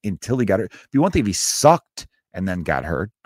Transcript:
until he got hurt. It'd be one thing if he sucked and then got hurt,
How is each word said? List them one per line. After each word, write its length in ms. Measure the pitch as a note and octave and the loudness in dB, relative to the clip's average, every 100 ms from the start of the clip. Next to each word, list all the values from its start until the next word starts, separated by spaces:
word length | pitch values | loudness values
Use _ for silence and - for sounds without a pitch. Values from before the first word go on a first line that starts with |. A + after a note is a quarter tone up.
until 340 | G#2 F2 - B2+ | -6 -8 -4 0
he 80 | G#2+ | 2
got 140 | G2 | 0
hurt. 140 | G2+ | -2
It'd 180 | - - | -10 -4
be 80 | C3+ | 0
one 120 | F#3 | 2
thing 100 | F3 | 2
if 60 | G#2+ | 0
he 60 | |
sucked 760 | F2+ - - D3 E3 - - - _ _ | -2 -4 2 4 4 0 -18 -20 _ _
and 140 | F#2 F#2+ | -6 -4
then 160 | F2+ | -4
got 220 | D#2 C#2 C#2 | -2 -2 -2
hurt, 260 | C#2+ G2+ - | -4 -4 -10